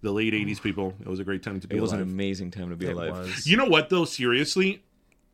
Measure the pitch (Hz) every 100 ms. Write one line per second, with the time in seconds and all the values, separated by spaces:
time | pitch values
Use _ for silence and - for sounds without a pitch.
0 | 107 101 110 107 104 104 107 98 95 95
1 | 98 95 95 95 - 98 - 107 107 107
2 | 92 92 98 95 90 98 87 85 90 87
3 | 82 90 92 92 143 208 262 160 156 185
4 | 165 - 123 120 147 - 190 196 _ _
5 | _ _ _